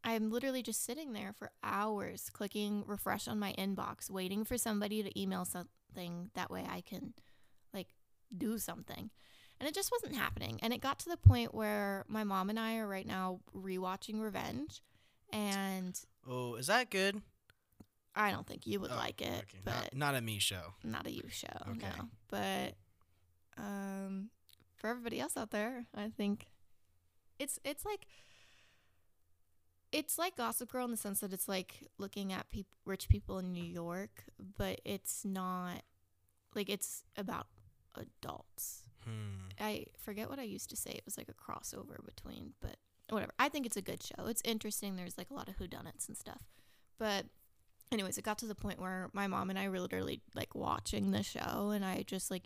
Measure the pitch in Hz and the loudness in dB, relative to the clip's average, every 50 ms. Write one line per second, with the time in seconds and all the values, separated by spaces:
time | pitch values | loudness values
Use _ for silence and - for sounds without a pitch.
0 | - 233 226 226 220 220 220 247 269 269 262 262 220 - 220 - - - 247 - | 4 4 4 4 4 4 4 4 2 2 2 2 0 0 0 0 0 0 -2 -4
1 | 320 277 226 208 208 196 208 - - - - _ - 208 196 196 208 220 214 202 | -4 -4 -4 -4 -4 -6 -8 -8 -10 -12 -10 _ -2 0 2 4 4 4 2 2
2 | 196 - 185 202 - - - - 208 202 - 208 208 208 208 208 202 - 208 196 | 0 -2 -4 -6 -8 -8 -4 -4 -4 0 2 2 2 4 2 2 2 0 -4 0
3 | - 202 202 208 - 247 226 214 208 190 - - 190 196 196 190 - - - - | 2 2 2 2 0 0 0 2 2 2 2 2 2 2 2 2 0 -2 -2 -4
4 | - - 196 190 185 180 196 202 220 - 254 233 - 233 214 208 208 208 214 214 | -6 -4 -2 0 0 2 2 0 2 2 2 2 2 4 4 2 2 2 2 2
5 | 208 196 - 208 196 190 190 185 180 - - 180 175 - _ - _ _ - - | 0 0 0 0 0 2 2 0 0 -2 -2 -4 -6 -8 _ -20 _ _ -8 -6
6 | 180 175 175 175 180 - - 180 180 - 180 185 180 175 180 180 175 - 202 180 | -6 -4 -4 -4 -6 -6 -4 -4 -4 -2 -2 -4 -2 -2 -4 -6 -6 -8 -8 -6
7 | 269 - - - - - - - - - - - - - - 196 175 - - - | -6 -8 -10 -12 -20 -20 -20 -20 -20 -20 -20 -20 -18 -8 -8 -8 -8 -8 -12 -20
8 | - _ - _ - - 220 175 - 214 226 214 - - 170 - - - - - | -20 _ -20 _ -14 -10 -4 0 2 2 2 2 0 -2 -4 -8 -8 -8 -8 -8
9 | 202 220 - - - - - - - - - - - 302 302 381 392 - 494 480 | -8 -10 -10 -14 -20 -20 -20 -20 -20 -20 -10 -2 -2 0 0 2 2 2 2 2
10 | - - 302 233 - - - - - - - - - 226 247 - - 269 285 - | 0 0 0 2 2 2 2 0 -2 -2 -2 0 2 0 0 2 2 0 0 0
11 | - 339 349 339 - - 254 240 233 - - 220 220 208 208 208 202 202 196 196 | -2 -4 -4 12 12 12 12 12 4 2 2 0 2 2 2 4 2 2 2 0
12 | - - 214 220 214 202 196 190 185 196 214 226 226 226 226 226 220 202 196 190 | -2 -2 -2 0 2 2 2 2 2 2 2 2 0 0 0 0 0 -2 -2 -2
13 | 190 - 185 190 185 185 185 180 - - - 190 190 190 185 180 180 180 190 196 | -2 -2 -2 0 0 0 -2 -4 -10 -10 -10 -6 -2 0 0 0 0 0 -2 -2
14 | - - 214 214 220 214 196 190 - - - 247 294 311 - - - - - - | -4 -4 -2 0 0 0 0 0 -2 0 -2 -2 -4 -4 -8 -12 -16 -18 -20 -20
15 | - - _ _ _ - - 214 208 202 196 196 196 190 190 190 185 185 185 - | -20 -20 _ _ _ -4 -2 0 2 2 2 2 2 0 0 0 -2 -2 -4 -6
16 | - - _ _ - 131 127 127 123 120 120 110 131 143 202 247 247 240 - 190 | -8 -10 _ _ -8 -4 -2 0 0 0 -2 -2 2 6 6 6 6 4 4 4
17 | 190 196 202 214 - - - _ _ _ - _ _ _ _ _ - _ _ _ | 4 4 4 0 -8 -10 -20 _ _ _ -20 _ _ _ _ _ -20 _ _ _
18 | _ _ _ - 214 208 190 - - - - - - - 202 202 190 - - - | _ _ _ 4 4 4 4 2 -2 -6 -8 -6 -2 -2 -2 0 0 -2 0 0
19 | - - - - - - - - - - - 92 95 - - - - - - 131 | 0 0 -2 -2 -2 -2 -2 -2 -4 -6 -12 -6 -4 -2 0 0 -2 -2 -2 2
20 | 147 143 139 127 117 113 107 101 98 - 101 92 80 82 - - - 110 110 - | 2 4 4 4 2 2 2 4 2 2 2 0 -6 -8 -12 -8 -4 -4 -2 -2
21 | - - - - - - - - - - - - - - - 226 - 190 - - | -2 -4 -4 -6 -6 -6 -6 -6 -6 -6 -6 -6 -4 -4 -4 -2 -2 -4 -4 -4
22 | - 233 - - - - - 202 202 196 190 196 - - - - - - _ _ | -6 -8 -10 -16 -10 -4 -2 0 0 2 2 0 0 -2 -4 -8 -20 -20 _ _
23 | - _ - _ - _ - _ - _ - - 214 202 202 196 196 196 196 196 | -20 _ -20 _ -20 _ -20 _ -20 _ -10 -8 -6 -4 -4 -4 -4 -4 -4 -4
24 | 196 190 190 190 196 226 - _ _ - - - - _ _ - - 220 240 247 | -4 -2 -2 -4 -4 -6 -10 _ _ -20 -20 -20 -20 _ _ -4 0 0 0 0
25 | 233 233 220 233 247 302 - - 226 208 - 208 208 240 262 247 240 - - 208 | -2 -2 0 0 0 0 0 -2 0 0 0 0 0 0 -2 -4 -8 -8 -6 -4
26 | 208 220 220 - 202 202 208 214 - - - - - - - - - - _ - | -4 -4 0 0 2 2 2 0 -2 -16 -18 -20 -20 -20 -20 -20 -20 -20 _ -20
27 | _ _ _ - _ - - - 285 302 - - - 277 302 - - 403 427 392 | _ _ _ -20 _ -20 -6 -4 -2 -2 -2 -2 -2 -2 -2 -2 0 -2 -2 -2
28 | - - - - - - - - - - - - - - - - _ - - - | -4 -12 -20 -20 -20 -20 -20 -20 -20 -20 -20 -20 -20 -20 -20 -20 _ -20 -20 -20
29 | - - - _ - _ - _ - _ _ - _ - _ _ _ _ - 302 | -20 -20 -20 _ -20 _ -20 _ -20 _ _ -20 _ -20 _ _ _ _ 0 0
30 | - - - - 330 370 370 - 240 226 226 - 247 220 - 254 254 240 233 220 | 2 2 0 2 2 0 2 0 0 0 0 0 -2 -2 -2 0 0 0 0 -2
31 | - 208 196 - - 190 190 185 - - 196 185 180 - - - - - _ - | -2 0 0 0 0 0 -2 -2 0 0 2 0 0 -2 -10 -16 -16 -18 _ -8
32 | 202 196 - 208 196 190 190 180 - _ - 208 190 _ - _ _ - 190 - | -8 -6 -4 -4 -2 -2 -2 -4 -4 _ -4 -6 -6 _ -14 _ _ -4 -2 -2
33 | - - - 208 - - 190 190 185 180 180 175 175 170 170 175 170 170 175 185 | 6 6 6 6 6 -2 -2 -2 -2 -2 -2 -2 -4 -4 -4 -4 -4 -2 -2 -4
34 | 202 220 - - - - - - 196 190 202 - 202 190 - - - - 202 190 | -6 -6 -10 -16 -18 -16 -16 -14 -14 -12 -2 0 0 0 0 -2 -2 -4 -4 -2
35 | - - - - - 202 190 190 185 185 185 180 180 180 175 - - _ _ _ | -2 -2 -4 -2 -2 -2 -2 0 0 0 -2 -2 -2 -4 -4 -6 -10 _ _ _
36 | _ _ _ _ _ - _ _ _ _ - 214 202 196 202 196 - - - - | _ _ _ _ _ -20 _ _ _ _ -2 -2 2 2 2 0 0 -4 -4 -8
37 | - - - - 196 190 - - - - - - - - - - - - - - | -10 -10 -6 -4 -2 -2 -2 -4 -6 -8 -14 -20 -20 -20 -20 -20 -20 -16 -12 -12
38 | - - - - - - - - - - - - - - - - - - - - | -12 -12 -12 -10 -8 -8 -8 -8 -10 -14 -8 -6 -6 -6 -6 -8 -12 -18 -20 -12
39 | - 117 110 110 107 104 98 95 92 92 95 - 208 214 208 - - - - - | -8 -8 -6 -4 -4 -4 -6 -6 -8 -8 -6 -2 -2 0 0 -2 -4 -8 -12 -12
40 | - - 202 202 220 - 269 277 254 214 202 - - - - - - - - - | -8 -6 -4 -4 -4 -4 -4 -4 -4 -4 -4 -6 -6 -6 -4 -4 -4 -4 -4 -6
41 | - - - - - - - - - - - - - - - - - - - - | -6 -6 -8 -8 -8 -10 -12 -14 -8 -8 -6 -6 -6 -8 -8 -8 -10 -10 -12 -12
42 | - - - - - - - - - - - _ - - - - _ _ _ _ | -14 -14 -14 -12 -10 -10 -8 -8 -10 -12 -12 _ -8 -8 -8 -10 _ _ _ _
43 | - - 220 208 - - - - 254 294 285 302 262 233 - 208 190 - - - | -6 -2 0 0 0 -2 2 2 2 4 4 0 0 0 -2 -2 -2 -4 -6 -6
44 | - - - - - 226 233 - - - 226 220 - 214 202 - - 202 190 185 | -6 -8 -6 -4 -2 0 0 2 2 2 0 0 0 -2 -2 -2 -2 -4 -4 -4
45 | 180 185 180 - 180 - 277 285 220 - 190 - 190 175 - - - - - - | -6 -8 -8 -8 -10 -8 -8 -8 -8 -6 -4 -6 -6 -4 -6 -8 -10 -10 -6 -6
46 | - - - - - - - - - - - - - - - - - - - - | -6 -6 -6 -10 -8 -10 -10 -10 -12 -16 -18 -20 -20 -20 -20 -20 -20 -20 -6 0
47 | 226 214 202 196 - - - - - - - - - _ - _ - - 254 214 | 2 2 2 2 0 -4 -12 -20 -20 -20 -20 -20 -20 _ -20 _ -4 0 0 2
48 | 190 185 165 - - 214 214 - - 220 208 - - 202 185 - 185 185 185 185 | 2 0 -2 0 0 0 0 0 -2 -4 -4 -2 -2 -2 -2 -2 -2 -2 -2 -2
49 | 185 - - 202 202 196 190 196 190 185 190 190 196 196 190 185 180 - - 185 | -2 -2 0 0 2 2 2 2 2 2 2 2 2 2 2 0 0 0 0 0
50 | 190 - - - - - - - - - - - - - - - - - - 214 | 0 0 -2 -4 -6 -8 -4 -4 -4 -4 -2 0 2 2 2 2 2 0 2 4
51 | 196 196 190 208 196 - - - - - - - 202 208 208 202 196 190 185 190 | 4 4 4 4 2 0 -2 -2 0 0 2 2 2 2 2 2 2 2 0 0
52 | 196 - 196 185 - - 190 180 - | -2 -2 -2 -2 0 0 -2 -2 -4